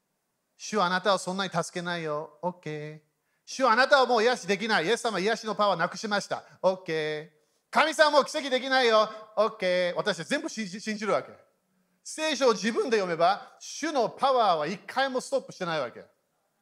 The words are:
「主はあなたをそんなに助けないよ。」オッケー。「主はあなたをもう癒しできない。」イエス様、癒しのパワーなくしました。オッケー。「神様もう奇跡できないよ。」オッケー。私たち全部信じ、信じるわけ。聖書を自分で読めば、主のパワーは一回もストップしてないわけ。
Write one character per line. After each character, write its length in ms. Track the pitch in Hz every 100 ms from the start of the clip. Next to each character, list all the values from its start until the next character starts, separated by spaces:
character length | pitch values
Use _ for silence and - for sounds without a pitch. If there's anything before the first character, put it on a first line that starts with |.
| _ _ _ _ _ _
「主 220 | - 214
は 80 | 175
あ 20 |
な 120 | 185
た 140 | 202
を 40 | 185
そ 140 | 180
ん 40 | 190
な 100 | 185
に 60 |
助 260 | 170 - 180
け 60 |
な 120 | 175 170
い 40 |
よ。」 360 | 160 151 160 _
オ 60 | 175
ッ 40 |
ケ 160 | 180 156
ー。 300 | 151 151 156 _ _ _ _ -
「主 160 | -
は 100 | 262
あ 40 | 226
な 100 | 269
た 160 | 285
を 40 | 240
も 80 | 233
う 60 |
癒 120 | 233 254
し 80 | 180
で 100 | 190
き 80 | 220
な 140 | 196
い。」 60 | 160
イ 20 |
エ 80 | 233
ス 60 |
様、 180 | 233 190
癒 160 | 202 226
し 100 | 220
の 80 |
パ 140 | 208 208
ワ 80 | 170
ー 20 |
な 100 | 175
く 80 | 185
し 120 | 214
ま 120 | 202
し 80 | -
た。 140 | 120 - -
オ 100 | 185
ッ 40 | 185
ケ 140 | 170 160 151 151 165 _
ー。 40 | _ _ _
「神 240 | 233 311
様 160 | 311 302
も 100 | 294
う 20 |
奇 120 | - 302
跡 140 | 269
で 100 | 254
き 80 | 262
な 140 | 262
い 60 | 233
よ。」 200 | 220 214 - - -
オ 100 | 214
ッ 100 | 214
ケ 320 | 185 180 180
ー。 40 |
私 220 | 160 185 170
た 80 |
ち 40 | 156
全 140 | 294
部 60 | 311
信 180 | 220 202
じ、 140 | 190
信 160 | 220 202
じ 100 | 208
る 60 |
わ 100 | 143
け。 100 | 113 104 _ _ _ _ _ _
聖 320 | - - 311
書 140 | 247 262
を 40 |
自 200 | 196 208
分 180 | 294 285
で 60 | 220
読 100 | 185
め 80 |
ば、 420 | 160 175 202 - -
主 320 | - - 320
の 160 | 285 202
パ 240 | - 262
ワ 180 | 254 208
ー 20 |
は 120 | 160 147
一 140 | 208
回 240 | - 254 269
も 120 | 254
ス 100 | -
ト 80 | 262
ッ 40 |
プ 100 | 277
し 60 | -
て 60 |
な 120 | 175 160
い 40 |
わ 120 | 120
け。 120 | 104 85 _ _ _ _ _